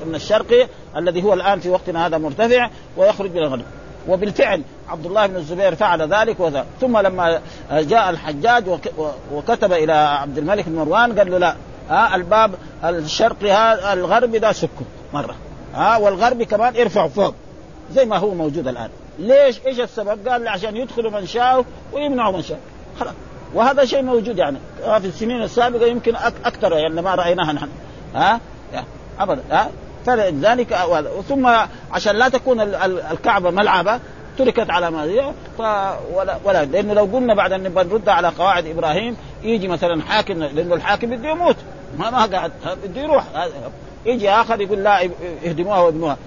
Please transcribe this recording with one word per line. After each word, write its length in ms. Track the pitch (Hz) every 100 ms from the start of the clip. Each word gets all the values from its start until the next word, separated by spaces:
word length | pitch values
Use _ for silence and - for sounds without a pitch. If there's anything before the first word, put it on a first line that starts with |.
| 165
من 80 | 160
الشرقي 520 | - 214 - 240 247 - - 151
الذي 260 | 175 175
هو 100 | 196
الآن 260 | 185 185 196
في 100 | 170
وقتنا 380 | 180 - 165 170
هذا 100 | 160
مرتفع، 520 | 156 139 226 247 233 - - -
ويخرج 340 | 190 208 196
من 60 | 170
الغرب". 260 | 151 131 113 - - - -
وبالفعل 540 | 185 208 - 254 190 139 - -
عبد 160 | 165 165
الله 200 | 202 202
بن 100 | 185
الزبير 400 | 151 175 196 165
فعل 380 | 208 175 156
ذلك 260 | 202 220 170
وذا. 260 | 170 143 120 -
ثم 160 | 254 226
لما 440 | 196 185 170 165 - - -
جاء 380 | 143 151 226 196
الحجاج 580 | 165 156 143 208 240 185
وك-، 320 | 170 - -
و-، 100 | 151 139 -
وكتب 400 | 147 143 233 160
إلى 200 | 175 156
عبد 440 | 156 151 143 143 139
الملك 320 | 156 208 165
بن 60 | 160
مروان 440 | 151 190 240 208
قال 120 | 190
له: 60 | 180
"لا، 180 | 175 - - - -
ها 260 | 165 220 185
الباب 400 | 175 214 220 185 - -
الشرقي 680 | 160 175 151 - 226 - 202
ها 420 | 196 226 220 196
الغربي 460 | 190 175 214 240 226
ده 120 | 214
سكه 340 | 190 165 - - - -
مرة، 220 | 143 - - - - -
ها 240 | 123 175 226
والغربي 480 | 202 190 233 247 226
كمان 300 | 208 233 233
ارفعه 300 | 233 202 160
فوق 280 | 139 190 - - - - - -
زي 140 | 190 247
ما 120 | 196
هو 160 | 208
موجود 340 | 180 156 147 131
الآن". 220 | 120 110 - - -
ليش؟ 400 | 190 269 285 226 262
إيش 140 | 247
السبب؟ 480 | 233 - 202 214 202
قال: 200 | 247 233
"عشان 300 | 196 214 214
يدخلوا 340 | 247 - 226
من 140 | 208 180
شاء 380 | 226 247 262 247 - -
ويمنعوا 400 | 277 294 262 220
من 80 | 185
شاء". 180 | 143 - - - - -
خلاص. 140 | - - - - -
وهذا 320 | 180 233 277 262
شيء 160 | 277
موجود 360 | 262 247 208 196
يعني 200 | 151 135 - -
في 240 | 214 214 190
السنين 360 | - 220 247
السابقة 420 | 208 - 240 240 233
يمكن 300 | 240 - 233
أك-، 300 | 226 - -
أكثر 260 | - 202
يعني 300 | 165 156 160
ما 140 | 180 185
رأيناها 380 | 170 180 160
نحن. 140 | 147 143 - - - - 120
ها؟ 240 | 175 226 - - -
يا 100 | 131 123 - - -
أبدا. 220 | 196 143 -
ها؟ 180 | 156 220 - - - -
فلذلك، 720 | 247 196 147 180 247 240 175 175 170 143 170 190
ثم 200 | 277 254 226 202 - -
عشان 240 | 180 214 202
لا 140 | 254
تكون 320 | 254 262 240
ال-، 140 | 214 185
ال-، 260 | 190 185 151
الكعبة 380 | 165 - 196 180
ملعبة 500 | 175 208 180 175 208 - - - -
تركت 320 | 254 220 208
على 220 | 175 175
ما 120 | 160
هي، 280 | 151 214 277 - - -
ف-، 40 | 226 208 196 143 98
ولا، 240 | 175 190 170
ولا، 220 | 196 190 143
لأنه 280 | 165 208
لو 160 | 208 208
قلنا 200 | 240 247
بعد 180 | 202 190
أن 120 | 185
نبقى 220 | 190 175 180
نرد 240 | 214 208
على 180 | 185 175
قواعد 380 | 165 185 180 160
إبراهيم، 520 | 165 165 156 233 233 - -
يجي 240 | 214 226 185
مثلًا 340 | 175 175 165
حاكم، 420 | - 214 202 180
لأنه 320 | 151 147 175 170
الحاكم 340 | 170 202 233
بده 200 | 240 302
يموت، 260 | 320 349 240 - - - -
ما، 120 | 202
ما 160 | 247 220
قاعد، 260 | 185 165 - 147 180
بده 180 | 196 175
يروح، 220 | 294 285 - 143 175 143 120 - - - -
يجي 240 | 240 202
آخر 320 | 208 220 226
يقول: 220 | 202 202
"لا، 260 | 202 202 185 165 175 151 170
اهدموها 340 | 156 180 202
وابنوها"، 380 | 175 156 165 135